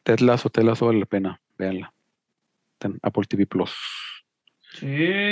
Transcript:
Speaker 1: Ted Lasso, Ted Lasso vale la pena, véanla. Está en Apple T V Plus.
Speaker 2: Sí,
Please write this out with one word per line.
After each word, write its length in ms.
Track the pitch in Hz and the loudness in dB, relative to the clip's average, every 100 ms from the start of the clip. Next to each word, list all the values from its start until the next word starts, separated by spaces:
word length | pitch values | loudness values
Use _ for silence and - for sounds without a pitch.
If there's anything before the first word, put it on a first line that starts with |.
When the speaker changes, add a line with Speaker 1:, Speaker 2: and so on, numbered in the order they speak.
Speaker 1:
Ted 160 | - 113 | 0 4
Lasso, 280 | 123 117 110 | 4 4 0
Ted 120 | - | 2
Lasso 240 | 113 113 117 | 2 4 2
vale 140 | 110 | 2
la 60 | 98 | 0
pena, 340 | 101 95 87 _ - | -2 -2 -8 _ -6
véanla. 340 | 95 95 90 _ _ _ _ _ _ _ _ | -4 -4 -10 _ _ _ _ _ _ _ _
Está 120 | - 101 | -8 -8
en 120 | 90 | -4
Apple 220 | 101 104 98 | -2 -2 -2
T 80 | 101 | 0
V 80 | 98 | 0
Plus. 280 | 92 87 - - - - - _ _ _ _ _ | 0 -2 -6 -12 -12 -14 -16 _ _ _ _ _
Speaker 2:
Sí, 120 | - 139 143 170 196 202 | -12 -6 0 0 2 0